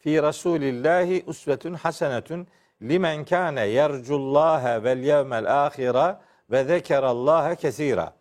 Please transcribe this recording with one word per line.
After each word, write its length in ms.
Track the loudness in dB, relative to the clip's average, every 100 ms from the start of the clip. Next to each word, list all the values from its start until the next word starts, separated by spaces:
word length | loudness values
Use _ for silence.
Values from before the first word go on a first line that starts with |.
فِي 100 | 2 2 2
رَسُولِ 340 | 0 -2 0 -2
اللّٰهِ 340 | 0 2 2 2 -2 -4
اُسْوَةٌ 320 | -10 -4 -4 -4 -6
حَسَنَةٌ 440 | -6 -2 -4 -4 -6 -12 -12 _ _ _ -2
لِمَنْ 260 | 0 0 -2 -2
كَانَ 240 | 0 0 -2 0 2
يَرْجُ 300 | 2 -2 -4 -4
اللّٰهَ 440 | 2 2 4 2 0 0
وَالْيَوْمَ 480 | 0 0 2 2 2 -2
الْآخِرَ 540 | 0 2 0 -2 0 2 0 -2 _ _ _
وَذَكَرَ 540 | -2 2 0 2 0 2
اللّٰهَ 400 | 0 2 2 2
كَثِيرًا. 580 | -2 -4 -2 -2 -2 -4 _